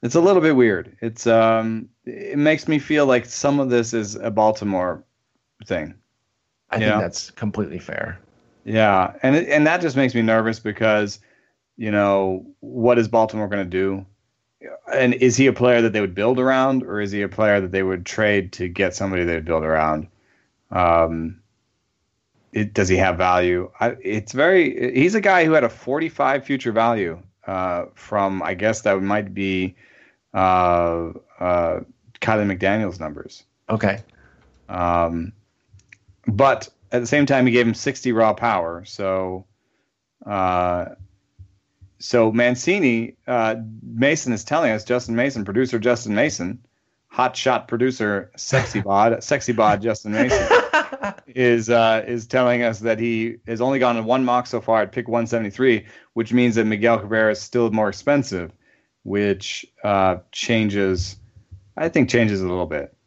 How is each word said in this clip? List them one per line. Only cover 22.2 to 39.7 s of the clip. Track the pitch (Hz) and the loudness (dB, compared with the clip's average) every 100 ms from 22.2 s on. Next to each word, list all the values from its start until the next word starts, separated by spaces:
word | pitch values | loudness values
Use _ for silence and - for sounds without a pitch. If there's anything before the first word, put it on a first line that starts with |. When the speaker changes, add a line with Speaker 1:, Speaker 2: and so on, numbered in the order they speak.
| _ _ _ | _ _ _
Speaker 1:
it, | - 104 | -4 -4
does | 104 95 | 0 2
he | 92 | 2
have | 95 85 | 2 2
value? | 90 90 90 90 90 - | 2 2 2 0 -4 -2
I, | 113 - | -2 -2
it's | 92 110 104 | -6 -6 -6
very, | 127 156 190 151 - 123 | 0 4 4 2 0 -2
he's | 127 160 214 | 2 2 2
a | |
guy | 202 185 160 | 2 4 4
who | |
had | 160 | 4
a | 120 | 2
forty-five | - - 139 160 - 139 135 - | -4 -6 -4 -4 -2 -2 -2 -2
future | 139 123 | -4 -2
value, | 107 113 117 90 82 - _ - | 0 2 0 -2 -6 -16 _ -8
uh, | 95 107 87 - _ | -4 -4 -4 -8 _
from, | - 107 98 95 | -6 -2 0 -2
I | 82 | -6
guess | 92 104 110 | -2 -2 -2
that | 107 98 | 0 0
might | 98 104 101 | 0 -2 -4
be, | 95 98 92 92 - _ _ _ _ _ | -6 -4 -2 -4 -8 _ _ _ _ _
uh, | 98 92 92 90 87 85 85 85 - _ _ | 0 2 4 4 2 0 -2 -6 -12 _ _
uh, | 90 87 85 85 - _ _ - | -2 0 0 -4 -8 _ _ -8
Kylie | - 110 104 92 | -2 0 0 0
McDaniel's | 95 104 104 90 | 0 0 -2 -6
numbers. | 78 73 - - _ _ - | -10 -12 -16 -20 _ _ -6
Speaker 2:
Okay. | 110 101 101 - _ _ _ _ _ _ | -2 0 -2 -8 _ _ _ _ _ _
Speaker 1:
Um, | 92 87 85 85 85 87 - _ _ _ - _ _ _ _ - | -4 0 2 0 -2 -8 -12 _ _ _ -20 _ _ _ _ -6
but | 104 139 127 - _ _ | 2 2 2 -4 _ _
at | 123 | -4
the | 117 | 0
same | 147 143 | 0 2
time, | 139 127 | 4 4
he | |
gave | 117 117 | 4 2
him | |
sixty | 110 - 131 127 | 0 -4 -4 -2
raw | 110 110 | 2 2
power. | 110 117 104 82 85 - | 2 0 0 -2 -8 -14
So, | - 98 95 92 92 98 _ _ | -8 -4 -2 -4 -8 -14 _ _